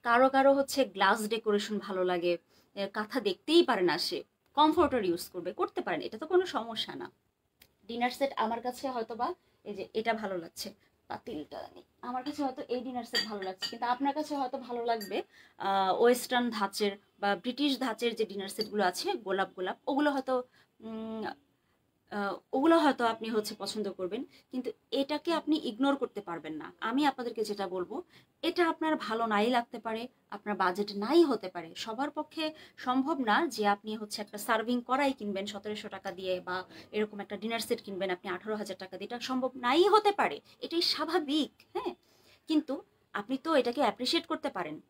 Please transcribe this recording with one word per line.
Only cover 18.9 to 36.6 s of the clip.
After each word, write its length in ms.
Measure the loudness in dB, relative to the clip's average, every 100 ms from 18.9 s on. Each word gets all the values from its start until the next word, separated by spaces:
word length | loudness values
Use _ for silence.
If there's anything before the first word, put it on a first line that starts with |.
| 2 -4
গোলাপ 400 | -4 -2 0 0
গোলাপ, 220 | -2 -6 -4 -2
ওগুলো 240 | 2 2
হয়তো, 320 | 0 0 -2 -2 _ _ _
উম, 420 | -12 -10 -8 -6 -8 -10 _ _ _ _ _ _ _
আহ, 260 | -4 -4 -4 _
ওগুলো 260 | 2 6 6
হয়তো 260 | 6 2
আপনি 240 | 0 0 -2
হচ্ছে 260 | -2 -2 -8
পছন্দ 340 | -8 -6 -6
করবেন, 320 | -4 -6 -6 -10 -14 _
কিন্তু 220 | -8 -8 -10 _
এটাকে 420 | -2 -2 -2 0
আপনি 240 | -2 0 0
ignore 400 | -2 0 2 2
করতে 240 | -2 -6
পারবেন 320 | -8 -8 -8
না। 200 | -10 -10 -6
আমি 260 | -2 2 2
আপনাদেরকে 380 | 2 -6 -4
যেটা 240 | -4 -2 -4
বলবো, 340 | -4 -6 -8 -10 -20 _ _
এটা 260 | -4 2 0
আপনার 280 | 2 0 -2
ভালো 300 | -2 -2 2
নাই 240 | 2 4
লাগতে 280 | 2 0 -8
পারে, 300 | -6 -6 -6 _ _
আপনার 260 | -12 -6 2
budget 360 | 2 2 -4
নাই 300 | -2 4 6
হতে 260 | 6 4 -2
পারে। 260 | -8 -12
সবার 360 | -10 -8 -4 -4
পক্ষে 440 | -4 -8 -4 -6 -6 -20 -8
সম্ভব 440 | 0 2 2 0
না 260 | 2 2 2
যে 200 | 0 0
আপনি 300 | 0 -2 -8
হচ্ছে 260 | -8 -8
একটা 160 | -10 -10
serving 440 | 0 0 2 -2
কড়াই 300 | 0 2 2
কিনবেন 340 | 0 -6 -6 -6
সতেরোশো 420 | -8 -8 -8 -8
টাকা 240 | -10 -10
দিয়ে 280 | -8 -4 -4
বা 240 | -2 -6